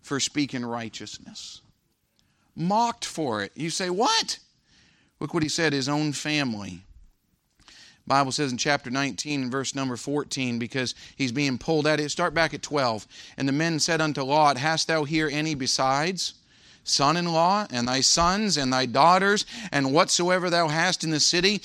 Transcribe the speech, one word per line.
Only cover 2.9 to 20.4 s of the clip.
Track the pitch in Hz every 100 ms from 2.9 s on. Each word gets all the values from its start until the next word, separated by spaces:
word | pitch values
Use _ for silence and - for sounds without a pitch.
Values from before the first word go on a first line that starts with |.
| -
for | - - 143 107
it. | 101
You | - 165
say, | 156 180
"What?" | 180 285 453 - - _ _ _ _ _ _ _ -
Look | 156
what | 170
he | 151
said, | - 160
his | 143 131
own | 147 151
family. | 131 151 151 131 104 95 87 - - - _ _ _ _ _ - - - _ -
Bible | 139 131
says | 123 139
in | 120
chapter | 151 143 143
nineteen | 135 139 95 151 143
and | 127
verse | 135 127
number | 139 135 117
fourteen, | - 147 - - 127 117
because | 117 131 123 - - -
he's | 131
being | 123 143 123
pulled | - 156 151
at | 151
it. | 147
Start | - 170
back | 156 156
at | 147
twelve. | - 147 127 107 - - - -
"And | 135
the |
men | 143 165 156
said | - 160
unto | 156 139
Lot, | 131 151 147 127
"Hast | 156 160 -
thou | 160
here | 143 160 156
any | 143 160
besides?" | 143 127 - 131 139 165 180 - - _ _ - -
son-in-law, | - - 143 170 175 160 175 202 208
and | 120 120
thy | 131
sons, | 123 170 170 196 214 147
and | 131
thy | 131 131
daughters, | 127 160 185 196 208 - - 208
and | 143 135
whatsoever | 151 190 - 175 185